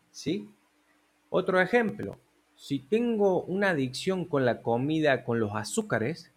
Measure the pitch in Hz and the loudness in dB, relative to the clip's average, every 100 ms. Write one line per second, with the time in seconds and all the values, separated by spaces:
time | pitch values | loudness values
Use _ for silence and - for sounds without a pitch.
0 | _ - 143 202 208 _ _ _ _ _ | _ -10 -6 -6 -6 _ _ _ _ _
1 | _ _ - 185 185 185 180 240 220 - | _ _ -2 -2 2 2 4 2 0 -4
2 | 98 - _ _ _ _ - 139 - 220 | -10 -10 _ _ _ _ -8 -8 -2 0
3 | 240 220 202 175 - 190 196 156 131 127 | 0 2 2 2 0 0 0 0 -2 -2
4 | 185 185 156 143 123 110 120 117 139 160 | -4 -2 0 2 2 0 0 0 2 2
5 | 151 123 120 117 104 107 107 220 214 113 | 2 0 0 0 0 -2 -4 -4 -2 -2
6 | 110 170 - | -2 -6 -12